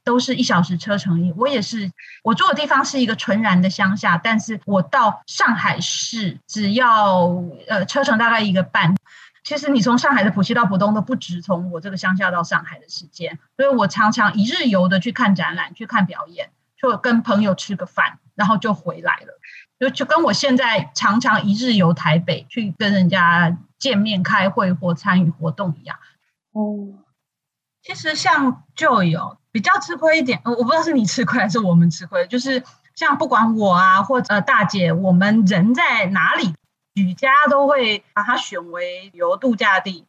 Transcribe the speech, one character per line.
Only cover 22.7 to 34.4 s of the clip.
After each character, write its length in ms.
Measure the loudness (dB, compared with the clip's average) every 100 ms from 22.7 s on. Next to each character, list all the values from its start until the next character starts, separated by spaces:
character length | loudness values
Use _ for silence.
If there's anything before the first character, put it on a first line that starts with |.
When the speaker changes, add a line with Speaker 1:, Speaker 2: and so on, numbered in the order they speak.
| -4
Speaker 1:
跟 140 | 0
人 160 | 2 2
家 480 | 4 2 4 2 -2 -8 _
见 200 | -2 0
面、 240 | 0 -2
开 260 | -2 0 0
会 220 | 0 -2
或 220 | -2 -2
参 300 | -4 0 2
与 60 | 0
活 200 | -2 -6
动 240 | -6 -6 -8
一 40 |
样。 120 | -12 -18 _ _ _ _ _
Speaker 2:
哦。 520 | -8 -6 -6 -12 -18 _ _ _ _ _ _ _ _
Speaker 1:
其 140 | -16
实 200 | -8 -6
像 500 | -2 0 2 0 -2 -8 -2
Joy 420 | 0 2 2 0
哦， 200 | -6 -14 _
比 100 | -4
较 180 | 0 0
吃 160 | -2 -2
亏 220 | 2 2
一 40 |
点， 180 | 0 -2
呃， 80 | -4
我 100 | -2
不 80 | 0
知 60 | 0
道 60 |
是 100 | 2
你 140 | 0 0
吃 180 | 0
亏 140 | -2 0
还 80 | 0
是 100 | 0
我 160 | 2
们 160 | 4 4
吃 160 | 2 -4
亏， 200 | -4 -2
就 120 | -4
是 240 | -2 -4 -6 _ _
像 220 | -4 0 0
不 100 | 2
管 300 | 2 2 2
我 160 | 2
啊， 300 | 4 6 4
或 180 | 2 0
者， 140 | 0
呃， 60 | 0